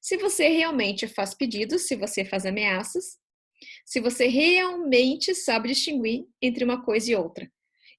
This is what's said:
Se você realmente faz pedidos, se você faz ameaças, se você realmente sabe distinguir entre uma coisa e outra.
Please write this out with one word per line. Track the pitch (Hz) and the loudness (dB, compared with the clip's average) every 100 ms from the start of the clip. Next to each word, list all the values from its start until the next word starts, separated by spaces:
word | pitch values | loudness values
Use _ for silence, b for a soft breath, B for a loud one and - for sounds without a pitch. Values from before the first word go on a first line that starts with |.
Se | - 381 | -2 -2
você | 392 359 302 | 0 2 4
realmente | 330 330 285 202 196 226 | 4 2 0 -2 -2 -6
faz | - 196 | -4 -6
pedidos, | - 262 208 220 339 | -4 -4 -2 -2 -2
se | - | -2
você | 240 208 - | -4 -4 -4
faz | 196 196 185 | -4 -4 -2
ameaças, | 202 214 185 214 349 - - _ _ _ _ B B | -2 0 0 -2 -6 -8 -18 _ _ _ _ B B
se | - 262 | -6 -2
você | 233 240 254 | -2 2 2
realmente | 254 320 359 370 349 320 247 254 285 - | 4 4 4 2 -2 2 4 4 2 -2
sabe | 370 - 226 240 | -2 0 0 0
distinguir | 277 - 285 226 233 - _ | -2 -2 -2 -2 -2 -6 _
entre | 254 240 | -2 0
uma | 247 247 | 0 0
coisa | 247 220 226 | 0 0 2
e | 214 | 0
outra. | 165 - - _ b b b | -2 -8 -16 _ b b b